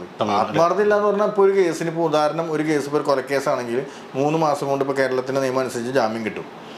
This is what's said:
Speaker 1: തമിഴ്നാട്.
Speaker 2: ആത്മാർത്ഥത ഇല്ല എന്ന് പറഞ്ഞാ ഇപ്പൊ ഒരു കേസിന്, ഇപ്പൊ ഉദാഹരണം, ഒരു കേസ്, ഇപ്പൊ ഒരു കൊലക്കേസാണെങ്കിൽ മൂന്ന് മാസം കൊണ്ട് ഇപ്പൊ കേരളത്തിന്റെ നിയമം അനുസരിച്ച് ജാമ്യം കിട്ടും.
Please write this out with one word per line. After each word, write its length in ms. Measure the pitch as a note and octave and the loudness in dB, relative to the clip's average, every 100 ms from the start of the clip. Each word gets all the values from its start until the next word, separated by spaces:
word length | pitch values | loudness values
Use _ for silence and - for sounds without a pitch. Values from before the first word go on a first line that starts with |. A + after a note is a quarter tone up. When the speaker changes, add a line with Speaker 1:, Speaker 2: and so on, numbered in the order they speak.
| F2+ - | -8 -4
Speaker 1:
തമിഴ്നാട്. 280 | G#2+ G#2 G#2+ | 0 0 0
Speaker 2:
ആത്മാർത്ഥത 340 | - E3+ F#3 | 2 2 2
ഇല്ല 120 | G#3 | 2
എന്ന് 140 | G#3 G#3 | 2 2
പറഞ്ഞാ 160 | G3+ | 0
ഇപ്പൊ 200 | G#3 G3 | 0 4
ഒരു 120 | G3 G3 | 4 4
കേസിന്, 320 | F3 D#3 E3 | 2 0 -4
ഇപ്പൊ 140 | D#3+ | 0
ഉദാഹരണം, 500 | E3 D3+ D3+ E3 E3 | 2 2 2 0 -2
ഒരു 100 | D#3 | -2
കേസ്, 220 | D#3 D3+ | 0 0
ഇപ്പൊ 140 | C#3 D3 | 0 -2
ഒരു 60 | |
കൊലക്കേസാണെങ്കിൽ 800 | C#3 C3+ C3 C#3 C#3+ B2+ A#2+ A#2+ C#3 - - | 2 0 2 0 0 -2 -2 -4 -6 -12 -10
മൂന്ന് 240 | C3 D3 D#3+ | -2 0 2
മാസം 280 | D#3 C#3+ C#3 | 2 0 0
കൊണ്ട് 180 | C#3 | -2
ഇപ്പൊ 180 | C#3 C3 | 0 0
കേരളത്തിന്റെ 380 | C3 B2+ B2+ C3+ | 0 0 -2 -2
നിയമം 180 | C3 B2+ | 0 0
അനുസരിച്ച് 320 | B2+ A#2+ A#2 | -2 -4 0
ജാമ്യം 340 | C3 A2 A2+ | 2 2 0
കിട്ടും. 200 | G#2+ E2+ - - - | -4 -6 -12 -14 -16